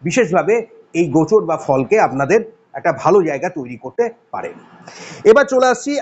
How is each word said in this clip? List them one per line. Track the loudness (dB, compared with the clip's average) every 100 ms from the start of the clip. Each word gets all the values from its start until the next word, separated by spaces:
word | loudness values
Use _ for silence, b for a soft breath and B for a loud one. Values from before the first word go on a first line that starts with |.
বিশেষভাবে | -4 -2 0 0 0 -2 -4 -16 _
এই | -4 0
গোচর | 0 2 2
বা | 0 -6
ফলকে | -2 -2 0 2
আপনাদের | 2 0 0 0 -2 -18 _
একটা | -6 -4
ভালো | -2 2 2
জায়গা | 2 -4 -6
তৈরি | -8 -12 -14
করতে | -12 -4 -6 -6 _
পারে। | -12 -12 -16 -20 -20 -20 B B B
এবার | 6 6
চলে | 4 2 2
আসছি | 0 -4 -6